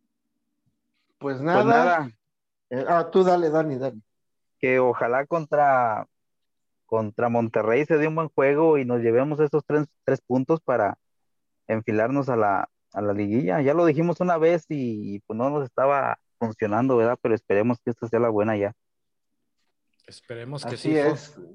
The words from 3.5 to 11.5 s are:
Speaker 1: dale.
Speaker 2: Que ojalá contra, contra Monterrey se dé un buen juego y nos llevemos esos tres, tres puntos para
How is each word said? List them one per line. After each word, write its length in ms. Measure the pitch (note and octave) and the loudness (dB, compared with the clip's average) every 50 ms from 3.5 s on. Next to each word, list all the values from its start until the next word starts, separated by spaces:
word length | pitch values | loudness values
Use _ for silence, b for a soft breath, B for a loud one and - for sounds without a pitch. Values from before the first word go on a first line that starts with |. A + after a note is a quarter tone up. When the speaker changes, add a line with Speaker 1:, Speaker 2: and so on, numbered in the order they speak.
| D3+ D#3+ D#3 D#3 C#3 B2 | 0 0 0 -2 -2 -4
Speaker 1:
dale. 240 | C3 C3+ A#2 A2 - _ _ _ _ _ _ _ _ _ _ _ | -6 -6 -8 -10 -16 _ _ _ _ _ _ _ _ _ _ _
Speaker 2:
Que 200 | - C3 C3 B2+ | 0 2 2 4
ojalá 460 | B2+ B2+ A#2 - B2+ A#2 A#2+ C3 C#3+ | 4 2 2 0 0 -2 0 -2 -2
contra, 800 | C#3+ E3+ E3+ D#3 D3 D#3 D3 D3 C#3+ C3+ B2+ B2 A2+ G#2+ G#2+ G#2+ - _ _ _ _ _ _ _ _ _ _ _ _ _ _ _ | -2 -4 -4 -4 -2 0 2 4 4 4 4 2 0 -2 -4 -6 -10 _ _ _ _ _ _ _ _ _ _ _ _ _ _ _
contra 440 | - A2+ A2+ A2 G#2+ G#2 - A#2+ A#2+ | -4 -2 -2 -2 -2 -4 -2 -2 0
Monterrey 560 | A#2 A#2 A#2 A2+ - A2+ G#2 G#2+ A2+ C3 D#3 | 0 0 0 0 0 -2 0 2 2 0 0
se 120 | - E3+ D3+ | 2 0 0
dé 100 | D3+ D#3+ | 0 0
un 80 | D#3 | -2
buen 140 | D#3+ D#3+ D3+ | -4 -6 -4
juego 480 | _ - C3+ C3+ C#3+ D3 D#3+ E3 D#3 C#3+ | _ 0 2 2 2 4 4 4 2 2
y 80 | C3 | 0
nos 160 | B2 B2 A#2+ | 0 -2 0
llevemos 380 | A#2 A#2 A2+ A#2+ C3+ D3+ D3+ C#3+ | 0 2 2 2 2 0 0 0
esos 240 | D#3 C#3+ - D3+ C#3+ | 0 0 0 -2 -2
tres, 220 | - D3 D3+ D3+ - _ _ _ | 0 -2 -2 -2 -2 _ _ _
tres 160 | - C3+ C3+ | -2 -2 -2
puntos 400 | _ - B2 B2+ C3 - D#3+ E3 | _ -2 -2 -2 0 0 -2 -2
para 360 | - - C3 A#2 G#2+ G2 - - _ _ _ _ _ _ _ _ _ _ | -2 -2 0 0 0 0 -2 -6 _ _ _ _ _ _ _ _ _ _